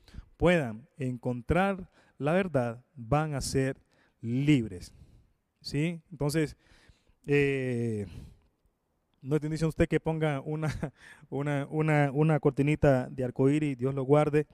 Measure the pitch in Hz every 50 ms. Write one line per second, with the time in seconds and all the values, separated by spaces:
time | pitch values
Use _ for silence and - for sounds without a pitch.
0 | _ - - - - _ _ - 147 170 180 165 135 113 107 113 135 - _ -
1 | 135 127 127 117 - 123 123 123 113 - 156 175 196 196 196 180 175 - _ _
2 | _ _ _ - 135 147 170 190 202 180 143 131 120 117 113 123 - _ _ 139
3 | 113 110 143 151 156 156 147 131 - - 127 135 135 135 131 - _ _ _ _
4 | _ _ _ _ - 117 120 131 143 147 151 127 110 104 92 87 - - - -
5 | - - - - _ _ _ _ _ _ _ _ - - 135 143 156 175 170 160
6 | - _ 165 - 143 147 139 165 151 135 - - _ _ _ _ _ - _ _
7 | _ _ _ _ _ 147 143 143 143 139 139 135 127 127 123 117 120 117 110 104
8 | 101 95 - - - - - _ _ _ _ _ _ _ _ _ _ _ _ _
9 | _ _ _ _ - 131 151 151 143 151 160 147 160 160 - - 170 - 160 151
10 | - 160 160 156 156 151 143 135 - 156 151 156 156 147 - - 165 135 - _
11 | - - - - - - 131 135 143 147 143 139 139 - 151 156 160 156 151 147
12 | 143 139 123 147 156 160 156 139 - 147 139 - 139 147 151 - - 143 131 127
13 | 127 135 143 131 127 123 - - 135 139 147 151 151 147 135 120 123 135 139 139
14 | 127 131 147 151 151 151 143 151 147 -